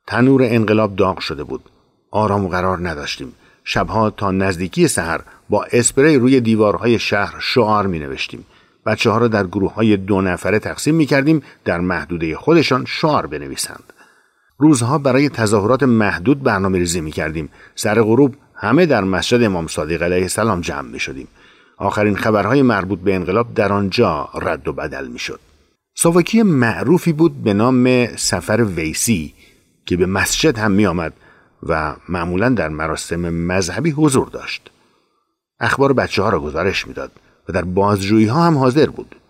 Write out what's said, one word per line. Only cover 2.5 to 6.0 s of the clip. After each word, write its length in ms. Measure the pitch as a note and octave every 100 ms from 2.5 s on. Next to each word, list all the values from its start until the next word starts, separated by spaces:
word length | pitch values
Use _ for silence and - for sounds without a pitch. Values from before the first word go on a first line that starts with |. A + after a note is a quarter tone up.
| F2+ F#2 F2+ E2+
نداشتیم. 440 | D2+ C#2+ - B2+ - _ _
شبها 460 | - A#2 F2 G#2 A2
تا 200 | - G2
نزدیکی 580 | F#2+ F#2+ F2 F2+ - E3+
سحر 320 | - E2 D#2+ - - -
با 140 | G2+ -
اسپری 440 | A#2+ A#2+ -